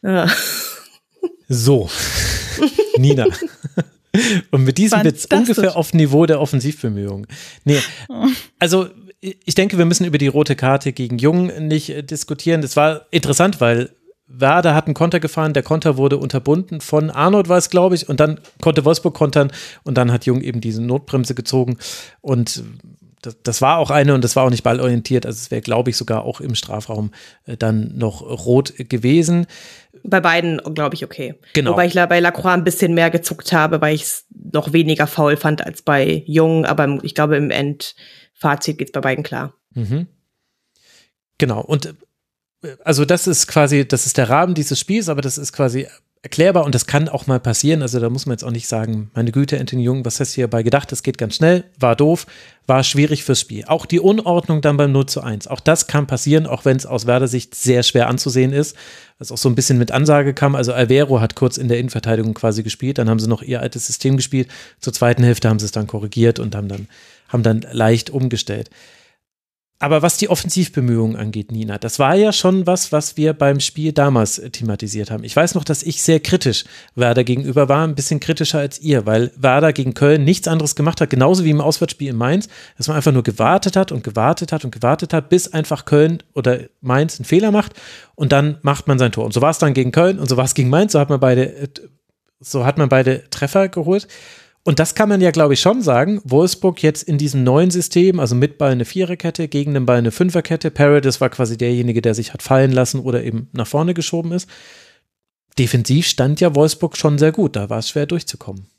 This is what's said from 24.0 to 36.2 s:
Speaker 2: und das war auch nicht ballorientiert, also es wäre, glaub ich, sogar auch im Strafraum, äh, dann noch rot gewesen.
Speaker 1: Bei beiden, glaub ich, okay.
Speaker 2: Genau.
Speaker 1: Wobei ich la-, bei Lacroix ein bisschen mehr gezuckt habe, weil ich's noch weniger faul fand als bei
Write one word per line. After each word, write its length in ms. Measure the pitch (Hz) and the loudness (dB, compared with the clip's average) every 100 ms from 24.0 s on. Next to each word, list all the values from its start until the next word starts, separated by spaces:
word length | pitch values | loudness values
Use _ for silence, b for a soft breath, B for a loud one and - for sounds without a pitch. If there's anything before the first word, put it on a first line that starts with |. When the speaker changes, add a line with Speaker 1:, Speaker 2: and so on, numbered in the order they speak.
| 143 | 4
Speaker 2:
und 100 | 139 | 4
das 100 | 123 | 2
war 100 | - | 2
auch 60 | 131 | 2
nicht 140 | 117 | 2
ballorientiert, 640 | - 120 127 120 113 127 120 | 0 0 0 -2 0 -2 -2
also 100 | 113 | -10
es 140 | - | -8
wäre, 80 | 120 | -8
glaub 260 | 110 113 123 | -2 -2 0
ich, 100 | 113 | -4
sogar 280 | 113 110 | -4 -4
auch 160 | 113 - | -4 -10
im 140 | 135 117 | -6 -6
Strafraum, 560 | - 107 - 107 107 B B B - | -6 -10 -8 -6 -6 B B B -16
äh, 100 | 120 | -4
dann 400 | 113 110 107 - | -2 0 -2 -4
noch 260 | 113 - | -4 -6
rot 500 | - 120 127 123 139 - | -12 -8 2 2 2 -8
gewesen. 680 | 123 123 120 156 160 170 175 B B B B _ | -8 -2 2 2 4 0 -2 B B B B _
Speaker 1:
Bei 160 | 214 190 | -2 0
beiden, 400 | 170 165 170 160 - | 2 0 0 -4 -6
glaub 200 | 156 147 | -4 -4
ich, 100 | 156 | -6
okay. 320 | 135 - 131 151 b | -12 -12 -14 -14 b
Speaker 2:
Genau. 200 | - 131 | -4 0
Speaker 1:
Wobei 140 | 104 180 | 2 2
ich 80 | |
la-, 120 | 180 175 | 2 2
bei 120 | 175 | 2
Lacroix 360 | 170 175 185 | 2 0 0
ein 100 | 175 | 2
bisschen 300 | 170 175 180 | 0 0 0
mehr 160 | 170 165 | 2 2
gezuckt 420 | 170 165 160 - | 0 -4 -10 -2
habe, 280 | 165 156 160 | 2 2 2
weil 140 | 156 | 0
ich's 300 | 156 - - _ - - | -2 -4 -10 _ -20 -6
noch 200 | 151 151 | -4 0
weniger 340 | 160 156 156 147 | 2 2 2 0
faul 300 | - 147 151 | 2 2 2
fand 280 | 156 151 | 0 -2
als 180 | - - | -6 -8
bei 420 | - 143 135 160 | 0 2 2 -2